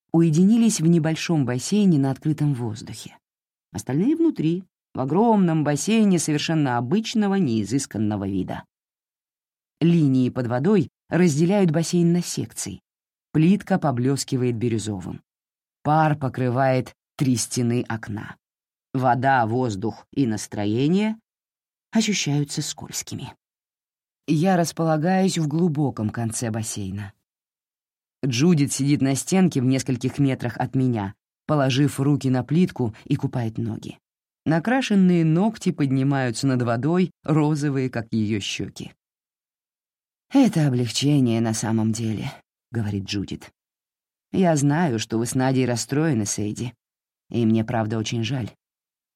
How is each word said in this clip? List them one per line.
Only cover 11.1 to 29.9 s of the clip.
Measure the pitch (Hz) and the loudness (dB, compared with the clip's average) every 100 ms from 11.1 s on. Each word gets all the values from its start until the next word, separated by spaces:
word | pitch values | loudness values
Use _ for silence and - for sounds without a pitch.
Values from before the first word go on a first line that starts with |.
| 165 180 139 170 208 185 | 2 2 4 2 2 2
бассейн | 156 160 180 170 | 2 0 2 2
на | 175 | 2
секции. | 175 - 110 - - 92 _ _ _ _ _ | -2 -8 -8 -10 -12 -12 _ _ _ _ _
Плитка | 156 165 202 - 185 | 2 4 2 0 -2
поблескивает | 156 120 127 135 - 131 123 117 | 0 0 0 -2 -2 -2 -2 -2
бирюзовым. | 120 110 107 98 - - _ _ _ _ _ _ | -2 -2 -4 -8 -8 -14 _ _ _ _ _ _
Пар | 143 156 156 151 | 0 2 2 0
покрывает | 131 123 127 123 135 131 123 - _ - | -4 -2 -2 0 2 0 -2 -10 _ -4
три | 131 117 | 0 0
стены | - - 120 120 - | -2 -2 -2 -2 -4
окна. | 113 - 104 - - _ _ _ _ _ 131 | -8 -8 -12 -12 -18 _ _ _ _ _ -2
Вода, | 127 127 135 131 110 | 0 2 2 2 2
воздух | 120 127 95 110 - - | 0 -2 -2 -6 -8 -8
и | - 123 | -2 -2
настроение | 107 - 110 104 113 147 190 220 220 _ _ _ _ _ _ _ | -2 -6 -6 -2 0 2 2 0 -4 _ _ _ _ _ _ _
ощущаются | 220 220 190 147 143 147 - | -2 0 -2 -2 -2 -2 -6
скользкими. | 147 - - - - 107 - - _ _ _ _ _ _ _ _ - | -8 -10 -12 -12 -10 -12 -12 -18 _ _ _ _ _ _ _ _ -2
Я | 147 185 180 | 0 2 2
располагаюсь | 165 - 165 156 170 190 190 170 | 0 -2 0 0 2 2 2 0
в | 151 | -2
глубоком | 160 180 147 139 113 107 | 0 0 0 -2 -2 -4
конце | 117 113 - 117 | -4 -6 -4 -6
бассейна. | 113 107 - 95 101 101 - _ _ _ _ _ _ _ _ _ _ 143 | -6 -6 -8 -8 -8 -12 -16 _ _ _ _ _ _ _ _ _ _ -4
Джудит | 113 170 160 143 | 2 4 4 2
сидит | - 139 139 | 0 0 0
на | 135 | 0
стенке | 135 - 190 180 139 | -2 0 2 2 2
в | 127 | 0
нескольких | 131 - | 0 -2